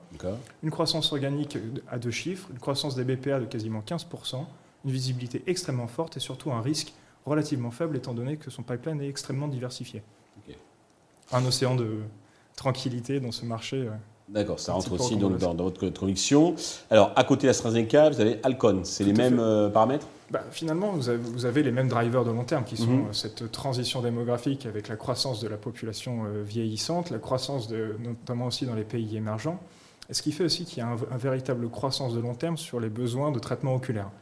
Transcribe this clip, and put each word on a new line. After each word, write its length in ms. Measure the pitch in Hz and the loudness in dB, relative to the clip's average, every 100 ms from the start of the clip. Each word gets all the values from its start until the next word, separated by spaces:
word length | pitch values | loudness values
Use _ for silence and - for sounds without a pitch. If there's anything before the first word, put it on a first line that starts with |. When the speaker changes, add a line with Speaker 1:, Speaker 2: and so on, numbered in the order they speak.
| - | -12
Speaker 1:
D'accord. 260 | - 90 110 127 - | -10 -6 -6 -10 -8
Speaker 2:
une 80 | 160 | -4
croissance 420 | 156 160 160 - | -2 0 0 -2
organique 460 | 147 139 143 147 127 110 131 - | 0 0 -2 -2 -6 -6 -8 -8
à 80 | 123 | -6
deux 140 | 117 | -4
chiffres, 380 | - - 185 - | -4 -4 -6 -8
une 80 | 120 | -8
croissance 360 | - 135 151 127 | -4 -2 -2 -2
des 80 | |
B 120 | 123 131 | -2 -2
P 160 | 139 | 0
A 80 | 135 | -2
de 60 | 117 | -2
quasiment 360 | 120 110 110 | -4 -4 -6
quinze 220 | 107 170 | -4 -6
pour 240 | - - - | -8 -12 -8
cent, 200 | 127 160 - - _ 139 | -8 -8 -14 -20 _ -4
une 60 | |
visibilité 500 | 131 131 123 123 135 - | -2 0 -2 -4 -4 -2
extrêmement 400 | 180 - 127 117 | -2 -2 -4 -4
forte 300 | 139 165 139 | -4 -6 -6
et 20 | |
surtout 320 | - 131 160 | -8 -6 -4
un 100 | 120 | -2
risque 320 | 117 151 - - - _ - | 0 -2 -4 -12 -20 _ -2
relativement 460 | 151 151 135 117 | 0 0 -2 -4
faible 240 | 117 165 135 | -2 -2 -2
étant 180 | - | -4
donné 240 | 117 127 151 | -4 -4 -6
que 140 | 139 | -8
son 100 | - | -10
pipeline 380 | 117 120 160 151 | -8 -6 -4 -4
est 60 | 139 | -4
extrêmement 400 | 139 - 135 147 | -6 -6 -4 -4
diversifié. 560 | 131 123 - 123 113 - - _ - - | -4 -6 -8 -10 -12 -14 -20 _ -20 -20
Speaker 1:
Ok. 100 | - - _ _ _ _ _ - | -20 -20 _ _ _ _ _ -2
Speaker 2:
Un 140 | 123 127 | 0 2
océan 280 | - 127 | 2 2
de 280 | 127 113 107 107 - - _ _ - | 2 0 -4 -8 -14 -20 _ _ -6
tranquillité 640 | 127 127 139 120 120 139 | -2 -2 -2 -4 -2 -2
dans 120 | 123 | -4
ce 140 | - 120 | -6 -6
marché, 320 | 110 - 135 | -6 -4 -4
euh, 140 | 120 110 - _ - | -4 -6 -12 _ -4
Speaker 1:
D'accord, 300 | 104 104 80 | -2 0 -2
ça 120 | - | -2
Speaker 2:
un 40 | 87 | -2
Speaker 1:
rentre 140 | 90 | 0
Speaker 2:
petit 80 | 92 | 0
peu 60 | |
Speaker 1:
aussi 100 | 123 110 | 2 4
Speaker 2:
en 20 | |
Speaker 1:
donc 140 | 98 | 4
Speaker 2:
contrebas. 140 | 90 90 | 4 2
Speaker 1:
dans, 60 | 85 | 2
dans 80 | 90 | -2
votre 240 | 90 95 | 0 -2
conviction. 680 | - 95 95 - 143 165 165 - - - | 0 0 0 6 8 8 4 -4 -10 6
Alors, 220 | 110 101 - | 8 10 8
à 80 | |
côté 240 | 127 135 135 | 6 6 6
d'AstraZeneca, 600 | 113 117 113 113 147 151 | 4 4 2 6 8 8
vous 120 | 131 | 8
avez 180 | 107 120 | 4 4
Alcon, 380 | 135 127 117 95 | 0 4 6 4
c'est 200 | 92 - | 0 2
Speaker 2:
Tout 80 | 101 | 4
Speaker 1:
les 80 | 107 | 6
Speaker 2:
à 40 | |
Speaker 1:
mêmes, 140 | 127 123 | 6 6
Speaker 2:
fait. 40 | |
Speaker 1:
euh, 260 | 113 107 104 | 6 4 6
paramètres ? 380 | 107 113 143 - - - | 6 6 2 -4 -16 -6
Speaker 2:
Bah, 120 | 110 117 | -6 -6
finalement, 440 | - 160 160 208 | -6 -2 0 0
vous 160 | 180 120 | 0 0
avez, 80 | 120 | 0
vous 280 | 120 120 120 | -2 -2 0
avez 160 | 127 | 2
les 100 | 147 | 2
mêmes 180 | 123 131 | 2 2
drivers 340 | 117 120 127 | 2 2 2
de 80 | 117 | 2
long 140 | 113 120 | 0 0
terme 180 | 156 | -2
qui 140 | 113 110 | -2 -2
sont, 100 | 117 | 2
Speaker 1:
Mhm. 180 | 131 107 | 4 2
Speaker 2:
euh, 40 | |
cette 380 | 104 113 - 113 | -2 -6 -8 -10
transition 500 | - 139 123 123 131 | -6 -2 -2 -2 -2
démographique 640 | 120 117 120 120 143 135 117 | -2 0 0 0 0 -2 -4
avec 220 | 104 104 | -8 -6
la 80 | 107 | -6
croissance 460 | - 120 139 113 | -4 -2 -2 -2
de 60 | 107 | -4
la 80 | 107 | -6
population, 680 | - 113 113 104 - 120 107 | -8 -8 -8 -6 -6 -4 -4
euh, 160 | 104 | -4
vieillissante, 680 | 101 110 113 107 - 170 175 | -4 -2 -2 -2 -2 -2 -2
la 100 | 113 | -6
croissance 480 | - 131 139 139 113 | -2 -2 0 -4 -4
de, 300 | 113 110 110 | -4 -4 -4
notamment 460 | 117 117 - 120 123 | -8 -8 -6 -4 -4
aussi 180 | - 131 | -2 -2
dans 100 | 110 | -2
les 100 | 107 | -4
pays 300 | 120 110 110 | -4 -4 -4
émergents. 420 | 110 110 151 180 - - - - - | -4 -2 -4 -6 -10 -20 -20 -20 -8
Et 40 | |
ce 80 | - | -4
qui 100 | 151 | -2
fait 140 | 147 170 | 0 0
aussi 180 | - 175 | 0 -4
qu'il 140 | - | -4
y 20 | |
a 60 | 117 | -2
un, 80 | 117 135 | -2 -4
un 60 | 123 | -2
véritable 520 | 135 131 131 123 117 | 0 0 0 -2 -2
croissance 440 | 117 139 131 135 | -2 -2 0 -2
de 80 | 117 | -2
long 120 | 120 | -2
terme 240 | 120 165 160 | -2 -2 -2
sur 220 | - 165 | -4 -4
les 100 | 113 | -2
besoins 420 | 110 123 120 147 | -2 -2 0 0
de 80 | 131 | 0
traitement 360 | - 123 135 127 | -2 -2 0 0
oculaire. 340 | 127 110 98 - | 0 -4 -4 -10